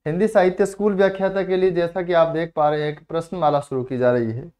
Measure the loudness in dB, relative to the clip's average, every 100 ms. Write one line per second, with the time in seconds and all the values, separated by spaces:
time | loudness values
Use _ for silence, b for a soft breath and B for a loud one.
0 | -6 -2 2 4 2 2 -2 0 0 2
1 | 2 0 -2 -2 -2 0 2 0 -2 -2
2 | 0 2 2 0 -4 0 0 0 -2 -8
3 | -8 -8 -6 -2 0 0 -2 -6 -4 0
4 | 2 2 0 -6 -10 -18